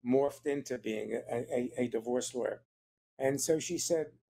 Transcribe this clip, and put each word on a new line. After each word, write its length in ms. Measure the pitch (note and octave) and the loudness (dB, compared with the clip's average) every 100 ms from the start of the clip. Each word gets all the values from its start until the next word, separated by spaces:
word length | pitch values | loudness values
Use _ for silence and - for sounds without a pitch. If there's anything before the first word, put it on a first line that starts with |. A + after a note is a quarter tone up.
| B2 | 2
morphed 400 | C3+ C#3 - D3 | 4 4 0 -2
into 300 | C#3+ - A#2+ | -2 -2 -6
being 360 | A2 A2 G#2+ A#2 | -4 -4 -2 -4
a, 60 | - | -2
a, 380 | A#2+ C3 B2 B2 - | -4 0 0 0 0
a 40 | B2 | 0
divorce 460 | A#2 A2+ B2 - B2+ | 0 0 -2 0 -2
lawyer. 280 | A2 G#2 _ _ _ _ _ - | -2 -4 _ _ _ _ _ 0
And 220 | C3+ C#3 | 2 2
so 180 | - D#3+ | 2 2
she 180 | - E3 | 0 -4
said, 360 | - E3 D3+ - | 0 0 0 -8